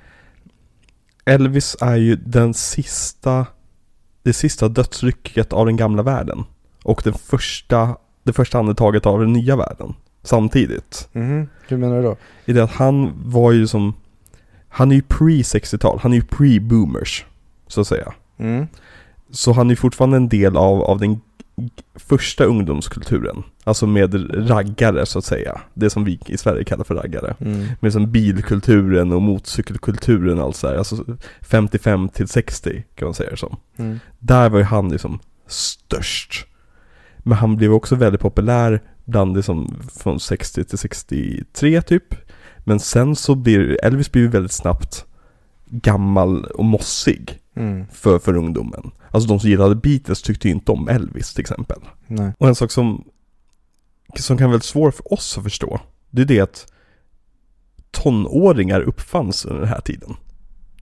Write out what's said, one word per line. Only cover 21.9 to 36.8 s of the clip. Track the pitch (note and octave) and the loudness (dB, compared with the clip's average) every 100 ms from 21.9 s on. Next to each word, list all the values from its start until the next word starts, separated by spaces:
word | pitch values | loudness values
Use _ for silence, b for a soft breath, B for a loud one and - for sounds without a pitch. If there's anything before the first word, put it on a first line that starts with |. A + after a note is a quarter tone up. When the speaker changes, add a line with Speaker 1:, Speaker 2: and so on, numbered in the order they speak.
| - | -20
Speaker 1:
första | - C3+ - - | 0 0 0 0
ungdomskulturen. | A#2+ A#2 F2 D2 - - - - A1 - - _ | 2 2 -2 -4 -6 -10 -4 -4 -4 -8 -16 _
Alltså | - A2 G#2+ | -4 0 2
med | G#2 F#2 G2 - - A2+ | 2 2 0 -4 -4 0
raggare, | A2 G2+ G#2 A2+ C#2+ G2+ | 0 0 0 2 2 -2
så | F2+ | -4
att | - | -4
säga. | A1 - - - | -6 -6 -10 -14
Det | - G#2+ | -2 0
som | G#2+ | 0
vi | G#2 E2+ - | -2 -4 -8
i | - | -4
Sverige | - F2+ | -2 -2
kallar | - - | -4 -6
för | - D#2+ | -4 -6
raggare. | - - - - | -6 -8 -8 -8
Speaker 2:
Mm. | G#2+ G#2 G2+ B2 | -6 -6 -6 -2
Speaker 1:
Med | A2 | 0
som | G#2+ G#2 | 0 2
bilkulturen | A2+ G#2 F#2+ - G2+ - G#2 F#2+ F2+ F2+ | 2 2 0 -2 -2 4 4 6 2 2
och | F2 | 2
motorcykelkulturen | G#2 F#2+ - - - G#2 - G#2 - G#2+ F2 E2+ | 2 0 -4 -8 -6 -6 -4 -2 0 2 2 0
och | C2+ | -2
allt | - | -4
så | C2 | -4
här. | C2+ | -4
Alltså | G2+ A2 - A#2+ B B | -4 -6 -10 -14 B B
femtiofem | - A2+ G#2 G#2+ A2 F#2+ F#2 | -2 0 2 0 0 0 -2
till | - F#2 | -4 -2
sextio | B2 - - - - - - | -2 -4 -6 -8 -10 -12 -10
kan | - | -10
man | |
säga | - - | -8 -8
det | - | -8
som. | - - _ - | -12 -12 _ -10
Speaker 2:
Mm. | A2+ A2+ B - | -10 -10 B -8
Speaker 1:
Där | A#2+ B2+ A#2 | 2 6 6
var | G#2 | 4
ju | G2+ | 2
han | G#2+ F#2+ | 0 -2
liksom | D2 - - - _ _ | -4 -6 -10 -14 _ _
störst. | - - - _ - - - - - - b b b | -10 -8 -10 _ -8 -6 -8 -10 -14 -14 b b b